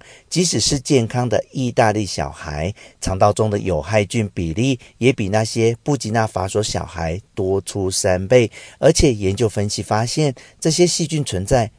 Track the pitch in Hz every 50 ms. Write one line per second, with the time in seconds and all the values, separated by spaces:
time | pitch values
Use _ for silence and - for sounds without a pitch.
0 | - - - - _ _ - 156 185 160 - 117 - - 147 139 - - 147 131
1 | 113 110 - 123 123 117 107 - - - - 147 127 120 - 131 117 107 101 107
2 | 101 90 - - 73 71 73 - - 78 73 76 80 98 - - - - _ _
3 | - - 95 95 107 104 101 - 110 110 101 101 - 95 87 87 78 87 110 107
4 | 104 98 - 120 107 101 - 101 87 80 78 - 123 135 131 - - - _ _
5 | 117 131 - - 104 92 104 110 113 - - 117 113 113 117 - _ 147 143 135
6 | - 107 110 117 110 110 - 92 92 - - 104 110 - - 95 80 80 82 82
7 | 82 80 85 104 - _ _ - 95 92 98 98 - - - 101 95 95 92 -
8 | - 98 90 92 95 98 131 127 113 104 - - - - - _ - 147 165 -
9 | 170 143 117 101 101 95 98 98 120 104 - 107 101 104 - - 98 - 110 107
10 | 117 120 - 151 156 143 127 - - - _ _ - 160 151 - 175 170 - -
11 | 170 151 156 151 139 - 104 90 98 - 135 123 110 107 -